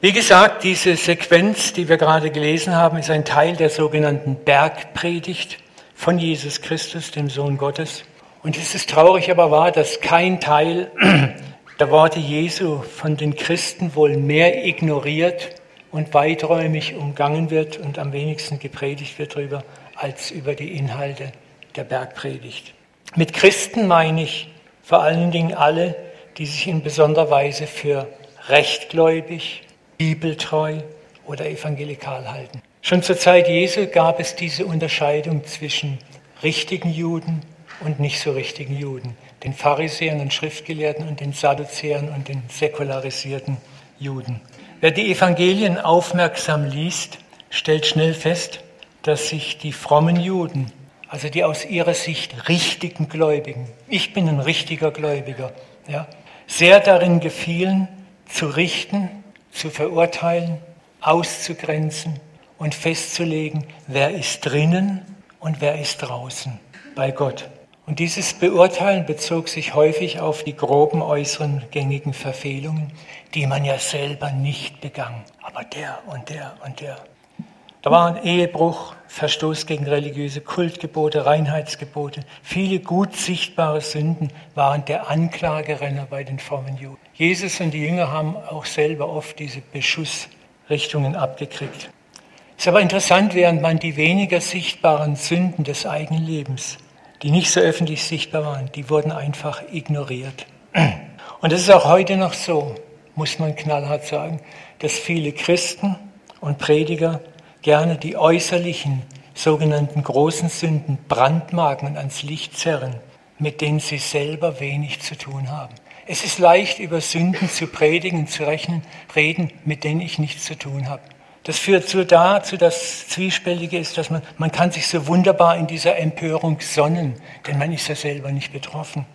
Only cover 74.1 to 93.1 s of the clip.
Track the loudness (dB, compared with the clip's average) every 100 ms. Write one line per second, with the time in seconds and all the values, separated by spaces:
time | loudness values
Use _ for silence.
74.1 | -6 -6 -2 -2 -4 -10 -12 -14 -10 -10
75.1 | -10 -16 _ -16 -14 -14 -12 -12 -12 -12
76.1 | -14 -12 -14 -14 -16 -16 -14 -14 -14 -20
77.1 | _ _ _ -18 _ -20 _ 4 6 4
78.1 | 0 0 2 0 2 0 -2 -12 -18 -18
79.1 | -6 -4 -2 -2 -4 -6 -6 -2 -2 -2
80.1 | -6 -6 -8 -8 -2 -2 -4 -8 -2 0
81.1 | 2 4 4 2 -2 -6 -12 -10 -8 -8
82.1 | -8 -16 -18 -8 -4 0 -2 0 0 0
83.1 | -2 -6 -4 -4 -2 0 0 -4 -2 -2
84.1 | -2 -4 -8 -14 0 0 0 -2 -6 -2
85.1 | 0 0 -2 -4 -4 -4 -6 -4 -6 -6
86.1 | -10 -8 -10 -8 -8 -6 -10 -12 -20 _
87.1 | _ 0 0 -4 -2 -4 -2 -2 -2 -2
88.1 | -2 -4 -6 -10 -10 -8 0 0 0 -6
89.1 | -6 -10 -14 -14 -14 -12 -4 -2 -2 -4
90.1 | -8 -10 -18 _ _ _ -4 -2 -2 -2
91.1 | 0 -4 -4 -12 -10 -12 -12 -18 _ _
92.1 | -20 _ -20 _ -2 4 4 4 2 4